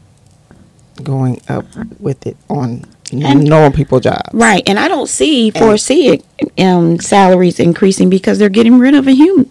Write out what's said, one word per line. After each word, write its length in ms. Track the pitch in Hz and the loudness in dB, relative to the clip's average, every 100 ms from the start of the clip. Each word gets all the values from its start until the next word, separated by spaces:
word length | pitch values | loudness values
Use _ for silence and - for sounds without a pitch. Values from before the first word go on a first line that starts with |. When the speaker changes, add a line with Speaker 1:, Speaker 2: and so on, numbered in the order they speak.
| _ _ _ _ _ - _ _ _ - | _ _ _ _ _ -20 _ _ _ -16
Speaker 1:
going 380 | 135 135 131 123 - | -8 -4 -4 -6 -8
up 180 | 131 - - 226 - | -10 -10 -14 -16 -12
with 260 | 175 135 - | -10 -10 -12
it 120 | - - | -14 -10
on 360 | 147 127 123 - _ - | -8 -8 -10 -16 _ -12
Speaker 2:
And 320 | - 147 139 147 | -6 0 0 2
Speaker 1:
normal 260 | 156 151 | 4 2
people 280 | 143 143 127 | 0 -2 -2
jobs. 300 | - - - | -2 -4 -6
Speaker 2:
Right, 300 | 220 226 190 - | -2 0 0 -2
and 120 | 196 | -2
I 80 | - | -2
don't 200 | 330 - | -4 -6
see, 400 | - 302 277 220 | -6 -4 -2 -2
Speaker 1:
And 80 | 208 | 0
Speaker 2:
foresee 500 | 226 214 - 285 262 143 - - | 0 0 0 0 2 0 -6 -10
it, 200 | - - | -8 -2
um, 400 | 185 180 165 170 | 0 2 0 -2
salaries 600 | - 202 190 185 180 - | 0 2 4 4 2 0
increasing 500 | 170 170 196 190 185 | -2 0 0 0 0
because 300 | 185 214 196 | 0 -2 0
they're 100 | 208 | 0
getting 300 | 196 233 247 | 2 4 4
rid 160 | 254 285 | 4 2
of 120 | 269 | 2
a 80 | 262 | 4
hum-, 340 | 320 381 - | 4 2 -2